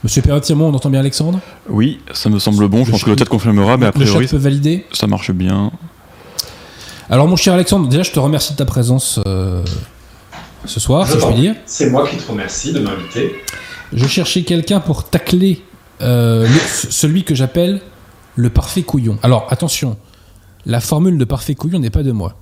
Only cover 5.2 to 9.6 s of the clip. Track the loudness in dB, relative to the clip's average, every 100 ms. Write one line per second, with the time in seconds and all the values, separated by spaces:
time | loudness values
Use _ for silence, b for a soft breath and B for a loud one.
5.2 | -2 -2 0 0 -2 -6 -18 -20 -20 B
6.2 | B B B B B B B B B 2
7.2 | 4 4 4 2 2 2 2 0 0 0
8.2 | 0 0 -2 -4 -2 0 0 0 0 -4
9.2 | -2 -2 -2 -2